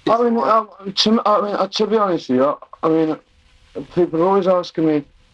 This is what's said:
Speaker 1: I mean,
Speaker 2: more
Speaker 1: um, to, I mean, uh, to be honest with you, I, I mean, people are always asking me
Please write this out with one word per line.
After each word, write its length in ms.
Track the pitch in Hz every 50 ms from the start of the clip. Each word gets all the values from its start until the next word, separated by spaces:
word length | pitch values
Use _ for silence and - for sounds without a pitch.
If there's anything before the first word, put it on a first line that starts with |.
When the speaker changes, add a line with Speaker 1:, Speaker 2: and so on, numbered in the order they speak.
| - -
Speaker 1:
I 140 | 220 233 240
mean, 100 | 240 233
Speaker 2:
more 160 | 226 - 202
Speaker 1:
um, 180 | 220 226 214 202 - - 196 196 196
to, 280 | - - 214 226 233 -
I 160 | 208 208 196
mean, 140 | 202 208 196
uh, 120 | - 190 196
to 200 | - - 214 202
be 100 | 220 220
honest 320 | 202 190 170 151 - -
with 100 | 127 127
you, 60 | 135
I, 120 | 147 139 - - - - - -
I 60 | 160
mean, 300 | 160 165 160 156 151 - _ _ _ _ _ _ _ _ _ _ - 147 147 - -
people 280 | 175 175 151 160 160
are 60 | 170 190
always 200 | 196 196 175 190
asking 380 | 185 180 170 - - 170 160
me 200 | 156 151 147 143 - _ _ _ _